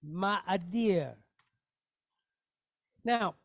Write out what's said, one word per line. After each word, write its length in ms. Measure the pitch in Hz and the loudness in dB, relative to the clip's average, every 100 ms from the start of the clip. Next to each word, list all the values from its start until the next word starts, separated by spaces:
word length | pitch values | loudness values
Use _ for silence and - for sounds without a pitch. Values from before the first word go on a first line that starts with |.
ma'adir. 1120 | 147 160 196 202 - 190 175 208 226 185 139 120 _ _ _ _ _ _ _ _ _ _ _ _ _ _ _ _ _ _ | -12 -4 -2 -2 0 -4 -2 0 4 4 2 -8 _ _ _ _ _ _ _ _ _ _ _ _ _ _ _ _ _ _
Now 320 | - 240 202 - | -2 0 0 -4